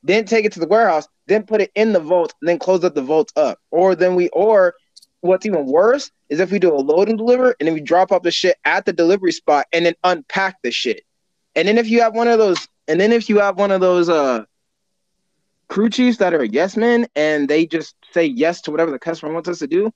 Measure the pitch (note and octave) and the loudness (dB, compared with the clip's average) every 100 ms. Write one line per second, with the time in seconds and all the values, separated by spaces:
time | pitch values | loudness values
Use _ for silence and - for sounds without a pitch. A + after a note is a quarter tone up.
0 | - G#3 G3+ A3+ G#3+ F#3 E3 G#3 A3 D#3+ | 0 -2 2 0 0 -4 0 2 2 0
1 | - _ - G#3 G#3 A3 C#4+ G3+ A3 G3 | -4 _ -2 -2 0 -2 -2 0 0 0
2 | D#3 F3+ D#3+ - D#3+ E3+ - F#3 F3 D3 | 2 0 0 -4 -2 -2 0 0 0 -4
3 | C3 D#3 D3 - C#3 F2 _ D#3+ F#3+ F3 | -2 0 0 0 -2 -4 _ 0 0 2
4 | F#3 F3+ F3+ D#3 G#3 G#3+ F3+ - _ _ | 0 0 -2 0 2 4 2 0 _ _
5 | _ _ F3 F#3 G#3+ F3 C3+ D3+ G#3+ C#4 | _ _ 0 0 0 -4 0 2 2 0
6 | - _ _ D3 F3+ G3 F3 D3 C#3 D#3+ | -4 _ _ -4 -2 2 2 0 0 2
7 | G#3 A3 A3+ B3 B3+ - D#3 D#3+ C#3+ F3 | 2 0 0 2 2 0 -4 -4 0 0
8 | F#3 F#3 E3+ - F#3 F3+ D3 F3+ G3+ E3+ | 2 0 0 0 0 0 -2 -2 -2 0
9 | E3+ G3 F#3 - - D3 - E3+ E3+ E3 | 0 0 -2 -4 0 0 0 -2 -2 0
10 | F3+ F3 C3+ G3 F#3+ F#3+ A#2+ - B2 G2 | -2 -2 -6 -4 -4 -6 -8 -6 -6 -8
11 | _ _ _ _ _ - F3 A3+ A3+ A#3 | _ _ _ _ _ -2 0 0 2 2
12 | A3+ A3 A#3 A#3 G#3+ E3+ - _ - E3 | 2 0 0 2 2 0 -6 _ -4 0
13 | G#3 A#3 A3 G#3 G3+ F#3 G3+ F#3+ F#3 F3+ | 2 0 2 2 2 0 0 2 2 2
14 | E3+ E3 C#3 A#2+ G#2 _ _ _ _ _ | 2 0 0 -2 -6 _ _ _ _ _
15 | _ _ _ _ _ _ _ - A3+ G3+ | _ _ _ _ _ _ _ -2 -2 2
16 | B3 A3+ F#3 E3 A#2 A#2+ F#3+ G#3+ A#3 A#3+ | 0 2 0 0 -2 -2 -2 0 0 0
17 | A#3 - D#3 D3+ C#3 D3+ E3 E3 D3+ _ | -2 -2 -2 0 0 0 0 -4 -8 _
18 | _ F3 E3 A#2+ D#3 F3 - D3+ E3 C3+ | _ -2 -2 0 -2 -2 -8 -4 -4 -4
19 | - E3 D3+ E3 E3 E3+ C#3+ E3+ G#3+ | -10 -10 -8 -8 -8 -8 -4 -2 -2